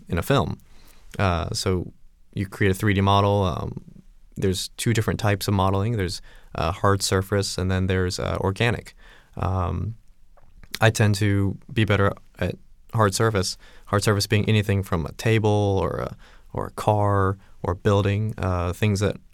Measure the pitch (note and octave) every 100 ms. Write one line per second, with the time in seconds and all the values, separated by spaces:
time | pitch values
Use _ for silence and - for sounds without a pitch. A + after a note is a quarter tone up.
0 | - E2+ - C3+ - - - - - -
1 | - - G2 E2+ E2+ - G2+ F#2 - -
2 | - _ - - G2 - G2+ F#2+ A2 G2
3 | G2 G2+ G2+ G2+ F#2+ - - - - -
4 | - - - - F#2+ F#2 - - A#2+ A2+
5 | G#2 G#2 G#2+ G2+ - G2+ F#2+ G2 G#2 A#2
6 | F2 - - - - - D#2+ G2+ G2+ G2
7 | - F#2+ F#2 G2+ F#2+ - F#2 F#2+ F#2 F#2
8 | F2+ - G1+ F2 F#2+ F#2+ A#2 D2+ - -
9 | - - - - F2+ F#2 F2 F2 F#2 A2+
10 | - - - - - - - - A2 -
11 | G#2 G2+ G#2 G2+ G2 - - - G#2+ G2+
12 | G2 - - - F#2 - - - - A2+
13 | G#2 - A2+ G#2+ F2+ - - - - G#2
14 | A2+ G2+ - G#2+ - G#2+ G2+ G2 F#2 E2+
15 | D2 - A2+ A2 G#2+ G#2 G2+ F#2+ F2 -
16 | A#1+ - - - - - G1+ - - G#2
17 | G2+ G2+ F#2+ G2 - - F#2+ F#2+ G#2+ G2+
18 | G2 G2+ G#2+ A2 F#2 F2+ F2 F2 G#2+ G2
19 | G2+ - -